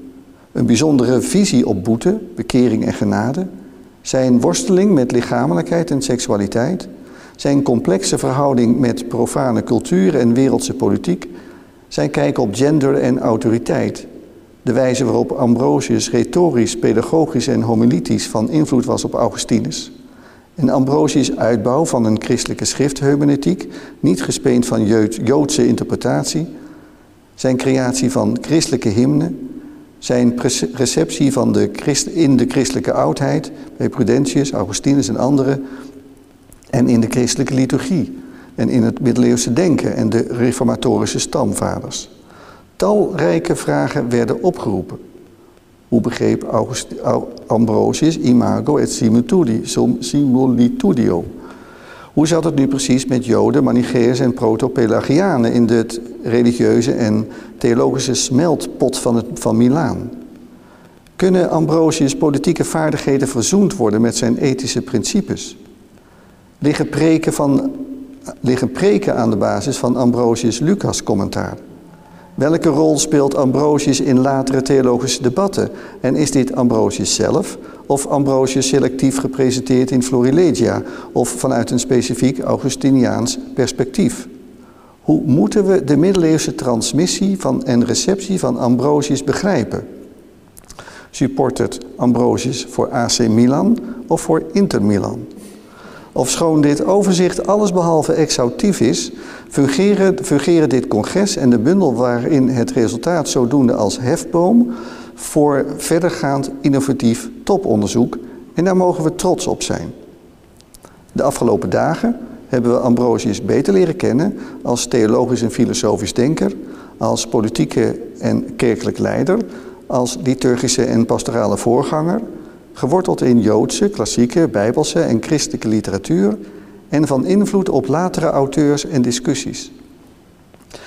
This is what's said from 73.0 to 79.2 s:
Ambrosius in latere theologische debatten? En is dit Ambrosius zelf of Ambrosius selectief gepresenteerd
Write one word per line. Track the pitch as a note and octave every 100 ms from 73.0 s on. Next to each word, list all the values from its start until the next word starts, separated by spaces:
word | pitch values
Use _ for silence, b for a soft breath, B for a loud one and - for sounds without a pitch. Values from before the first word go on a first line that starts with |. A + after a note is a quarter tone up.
| - C#3+ C#3 C#3+
Ambrosius | C3 C3 D3 D3 D3 C3
in | D3 B2+
latere | C3+ C3+ C3 C3+
theologische | C3+ C3+ B2 A#2+ B2+ -
debatten? | B2 D3+ G3 - G2+ B B B
En | B2+ D3
is | C#3+
dit | C#3 B2
Ambrosius | - A#2+ A2 G#2 - G2
zelf | - G2 C#3+ G3+ - B B B
of | C#3 -
Ambrosius | C#3+ C#3 C3+ C3 C3+ B2+
selectief | C#3 B2+ C3 C3+
gepresenteerd | B2+